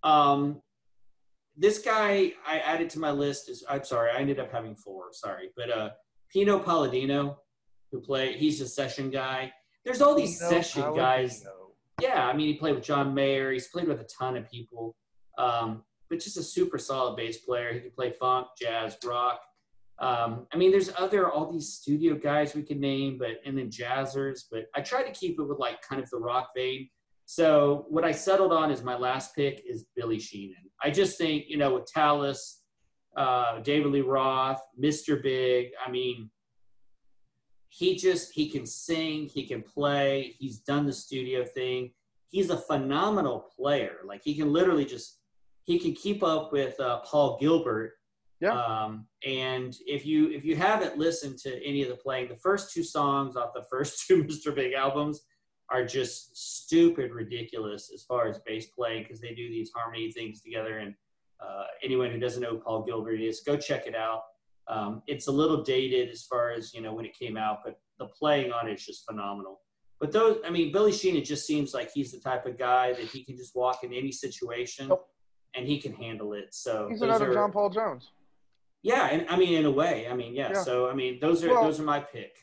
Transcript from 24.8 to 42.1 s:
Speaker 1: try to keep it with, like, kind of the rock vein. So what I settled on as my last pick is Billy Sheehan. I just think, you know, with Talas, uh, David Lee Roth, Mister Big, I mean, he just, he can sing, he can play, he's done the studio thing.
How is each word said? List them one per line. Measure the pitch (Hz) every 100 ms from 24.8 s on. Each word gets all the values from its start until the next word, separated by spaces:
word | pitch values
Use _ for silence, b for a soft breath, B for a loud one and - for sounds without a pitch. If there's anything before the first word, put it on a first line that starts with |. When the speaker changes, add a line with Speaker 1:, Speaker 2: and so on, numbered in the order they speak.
Speaker 1:
try | 147 254
to | 262
keep | - 185 160
it |
with, | 143 135
like, | 123 117
kind | - 135
of | 127
the | 123
rock | 113 127 127 127
vein. | 131 131 131 _ _ _ _
So | - 160 151 143 147 -
what | 156
I | 165
settled | 151 - 190 185
on | 165 156
as | 131
my | 123 123
last | 127 131 - -
pick | 139 135 123
is | 113 -
Billy | - 117 107
Sheehan. | - 104 98 92 - _
I | 143
just | 147 190 -
think, | 165 151 147
you | 151
know, | 139
with | 127 -
Talas, | - 151 147 143 135 - - _ _ _ _ _ -
uh, | 135 127 120 113
David | 110 147 143
Lee | 139
Roth, | 131 135 131 131 131 139 - -
Mister | 139 151 - 143
Big, | 131 131 127 127 123 - 127
I |
mean, | 123 127 120 110 _ _ _ - - - _ _ _ _ _ _ _ _
he | - 180
just, | 180 185 170 -
he | - 151
can | 139 117
sing, | - - 165 160 156 147
he | - 131
can | 120
play, | 107 - 143 143 139 139 127 -
he's | 135 107
done | - 143 147
the |
studio | 127 - 135 127 131
thing. | 123 - 127 127 123 _ _